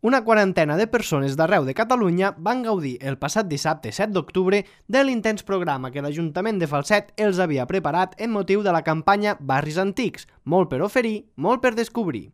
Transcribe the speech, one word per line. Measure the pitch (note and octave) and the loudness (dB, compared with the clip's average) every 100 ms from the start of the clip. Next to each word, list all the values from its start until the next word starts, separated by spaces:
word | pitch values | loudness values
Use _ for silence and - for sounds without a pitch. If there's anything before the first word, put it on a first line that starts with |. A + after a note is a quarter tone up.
Una | - C4 | 4 2
quarantena | A3+ A3 G3 F3+ D#3 D3+ | 4 4 4 2 2 2
de | A3+ | 0
persones | A#3+ - D3+ C#3 | 0 0 0 0
d'arreu | C3+ D#3+ F#3+ C3+ | 0 2 2 0
de | |
Catalunya | C3+ A3 B3+ G3 F3 F#3+ F#3+ | -2 0 2 2 2 0 -2
van | F3 B3+ | -4 -2
gaudir | A#3 G3+ C#3+ B2 | -2 -2 -2 -6
el | C3+ C3+ | -6 -4
passat | C#3+ G#3+ G3+ | -2 -2 -2
dissabte | C#3 D#3+ D#3 A2+ | -2 -2 -2 -6
set | - G#3+ | -4 -2
d'octubre | F#3+ D3 F3+ F#3 G3+ G3 _ _ | -2 -2 0 2 2 -2 _ _
de | B3 | 2
l'intens | C#4 A#3+ A3 G#3+ | 2 2 -2 -4
programa | - G3 E3+ C3+ B2+ | -4 -2 -2 -4 -4
que | C3+ | -6
l'Ajuntament | C#3+ D3+ E3 D3 A3 G#3 | -6 -4 -4 -2 -2 -2
de | D#3+ | 0
Falset | C#3+ C#3+ G#3 G#3 - | -2 2 0 0 -2
els | G#3+ F3+ | 0 2
havia | F3+ C#3 B2 | 0 0 -2
preparat | F#3+ D#3+ D#3+ F#3 - | -2 0 0 -2 -4
en | A3+ | -4
motiu | G#3+ F#3+ G3 | -4 0 0
de | G3+ | 2
la | E3+ D#3+ | 0 0
campanya | D#3+ D#3 G3+ G#3 G3+ | 0 2 2 2 -2
Barris | C3+ C3+ D3+ D#3 | 0 0 0 -2
Antics, | F#3+ F#3+ A3+ - - _ | -2 0 -4 -4 -20 _
molt | - F3 F3+ | 0 2 2
per | C3 G3 | 0 0
oferir, | B3+ A#3 G#3+ - | 0 0 -4 -8
molt | - D#3+ B3 | -4 0 2
per | B3+ | 2
descobrir. | A3+ A3+ A#3 G3 A#2 D2+ | 0 -4 -2 -4 -4 -10